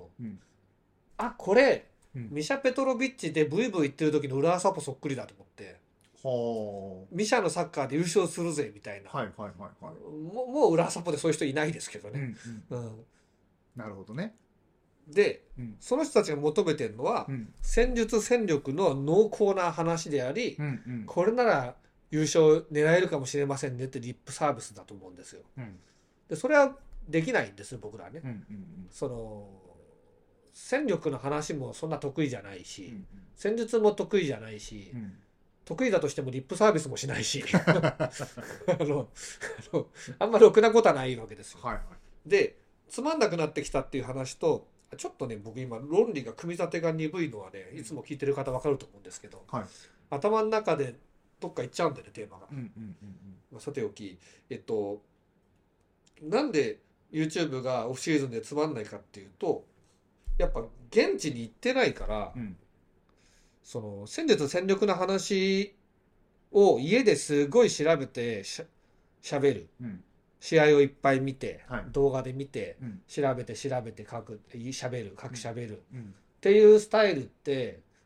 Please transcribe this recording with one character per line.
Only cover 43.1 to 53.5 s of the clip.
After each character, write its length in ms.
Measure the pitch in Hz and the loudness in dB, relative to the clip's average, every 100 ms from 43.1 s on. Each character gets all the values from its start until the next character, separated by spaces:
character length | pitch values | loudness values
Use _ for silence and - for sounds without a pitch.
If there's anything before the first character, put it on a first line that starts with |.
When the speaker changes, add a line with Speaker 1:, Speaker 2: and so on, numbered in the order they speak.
Speaker 2:
ん 40 | 320 | 2
な 100 | 202 | 0
く 80 | 170 | 0
な 100 | 156 | -2
っ 60 | |
て 100 | 151 | -4
き 80 | 139 | -4
た 100 | 143 | -4
っ 80 | - | -4
て 80 | 139 | -6
い 40 | |
う 20 | |
話 300 | 113 131 127 | -6 -8 -10
と、 320 | - 165 123 - _ _ - | -2 0 0 -4 _ _ -14
ち 100 | 370 | -12
ょ 40 | |
っ 60 | - | -10
と 100 | 127 | -10
ね、 100 | 107 | -10
僕 240 | 107 113 | -12 -12
今 180 | 127 113 | -10 -10
論 340 | 143 180 226 | -2 2 2
理 100 | 160 | 0
が 80 | 113 | -8
組 220 | - 170 | -10 -8
み 40 | 175 | -6
立 140 | 175 | -4
て 80 | 175 | -2
が 120 | 165 | -2
鈍 320 | 160 156 180 | -2 -4 -4
い 40 | 151 | -6
の 120 | 107 | -8
は 100 | 92 | -14
ね、 200 | 98 92 | -16 -16
い 80 | 135 | -16
つ 100 | 127 | -14
も 100 | 147 | -12
聞 120 | - | -12
い 40 | 139 | -6
て 60 | |
る 100 | 139 | -2
方 160 | 139 135 | -2 -4
わ 100 | 127 | -4
か 100 | 151 | -2
る 80 | 135 | -2
と 80 | - | -6
思 100 | - | -20
う 40 | |
ん 20 | |
で 80 | - | -20
す 100 | - | -20
け 80 | 104 | -20
ど、 160 | - - | -20 -10
Speaker 1:
は 120 | 123 | -8
い。 40 | 98 - - _ - | -8 -16 -20 _ -10
Speaker 2:
頭 320 | - 208 220 | -2 0 2
の 60 | 220 | 2
中 280 | 220 214 156 | 0 0 -2
で 180 | 131 113 _ _ _ - | -2 -8 _ _ _ -14
ど 80 | 170 | -10
っ 60 | |
か 80 | - | -8
行 80 | 123 | -8
っ 40 | |
ち 80 | - | -2
ゃ 40 | 165 | -2
う 40 | |
ん 40 | |
だ 60 | 135 | -4
よ 60 | - | -14
ね、 60 | |
テ 140 | - 107 | -16 -16
ー 40 | |
マ 80 | 92 | -18
が。 80 | - | -16
Speaker 1:
う 40 | |
ん 20 | 139 | -12
う 40 | |
ん 20 | |
う 40 | 110 | -12
ん 60 | |
う 80 | 113 | -14
ん。 140 | 107 87 101 92 98 92 _ | -16 -16 -20 -20 -20 -20 _